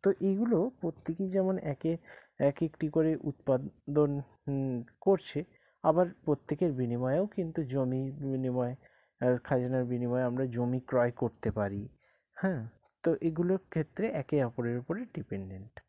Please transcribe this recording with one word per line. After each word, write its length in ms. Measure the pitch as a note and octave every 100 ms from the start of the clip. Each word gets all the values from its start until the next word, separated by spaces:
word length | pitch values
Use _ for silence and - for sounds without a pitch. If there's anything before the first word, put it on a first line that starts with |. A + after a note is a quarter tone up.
তো 100 | G3 F#3+
এগুলো 500 | F#3+ G3 A#3 F#3+ A3 -
প্রত্যেকেই 500 | E3 - - E3+ F#3+
যেমন 280 | F#3+ F#3+ F#3+
একে, 380 | - C#3 D#3+ E3 - - _ _
এক 240 | C#3 C#3+
একটি 260 | E3 - D#3
করে 280 | D#3+ D#3+ D#3+
উৎপাদন, 1040 | D3+ - - C3 C#3 _ - D3 D3 C#3+ C#3 _ -
উম, 360 | C#3 C3+ B2 A#2 _
করছে, 440 | - G3 - D3 - _ _ _
আবার 240 | D#3+ D#3+ F3+ -
প্রত্যেকের 480 | - C#3+ - D3+ F3
বিনিময়েও 540 | C3 B2 A#2+ B2+ D3 G#3
কিন্তু 360 | - E3+ D#3+
জমি 500 | C#3 C3+ B2+ C3 C3+
বিনিময়ে, 640 | C#3+ C#3 C3 C3 B2 B2 B2+ - _ _ _ B2+
আহ, 120 | B2+
খাজনার 400 | - C3 B2 B2+
বিনিময়ে 380 | B2 B2 B2 B2
আমরা 240 | B2+ B2 C3+
জমি 340 | A#2+ B2 B2+
ক্রয় 300 | B2+ B2+ A#2+
করতে 400 | A#2+ A#2+ - A2
পারি। 380 | G#2 G2+ G2+ G#2+ _ _ _ _
হ্যাঁ, 340 | - F#3+ D#3+ A2+ _ _ _
তো 140 | - D#3+
এগুলোর 380 | E3+ D#3+ F3 F#3 _
ক্ষেত্রে 400 | E3 D3+ - A3
একে 360 | D#3 C3+ D3
অপরের 340 | B2 B2 A#2+ A#2+
উপরে 280 | B2+ F#3 B3
dependent। 680 | - G#2 G2+ F#2+ F#2+ G#2 -